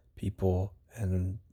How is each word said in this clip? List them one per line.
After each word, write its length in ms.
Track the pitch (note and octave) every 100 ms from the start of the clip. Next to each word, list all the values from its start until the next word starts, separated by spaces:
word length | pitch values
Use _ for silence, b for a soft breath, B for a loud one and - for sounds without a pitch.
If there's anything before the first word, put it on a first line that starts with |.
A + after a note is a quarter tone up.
| _ -
people, 560 | G#2 - F#2+ F#2 G2 - _ -
and 420 | G2 F#2 F2+ G#2 -